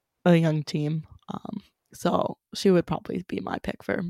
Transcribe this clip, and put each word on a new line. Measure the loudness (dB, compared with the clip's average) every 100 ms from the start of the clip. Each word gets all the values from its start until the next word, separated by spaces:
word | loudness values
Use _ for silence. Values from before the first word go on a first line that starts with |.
| _ _
a | 4 6
young | 4 0
team. | -2 -4 -2 -4 -8 -18 -12
Um, | -12 -10 -14 -14 _ _
so | -4 -2 0 -2 -6 _
she | 0 4
would | 4 2
probably | -6 -6 -8 -6
be | -8
my | -6 -8
pick | -8 -10
for | -4 -4 -4